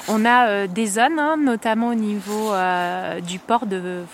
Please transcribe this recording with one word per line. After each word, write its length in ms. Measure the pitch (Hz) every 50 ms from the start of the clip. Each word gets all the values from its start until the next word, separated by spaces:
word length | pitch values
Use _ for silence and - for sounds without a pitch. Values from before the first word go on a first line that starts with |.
| - -
on 180 | 214 220 220
a, 220 | 240 240 247 247 220
euh, 200 | 202 202 196 185
des 180 | 180 220 226
zones, 320 | 208 190 220 240 294 330 311
hein, 180 | 294 302 320 311
notamment 500 | 294 262 233 208 - 226 220 226 233 240
au 40 | 240
niveau, 560 | 226 214 208 208 202 185 202 208 214 214 214 202
euh, 680 | 185 185 185 180 175 175 175 180 185 185 - 175 -
du 180 | 175 170 185 185
port 260 | - - 233 240 254 202
de 360 | 190 185 175 185 180 180 175 170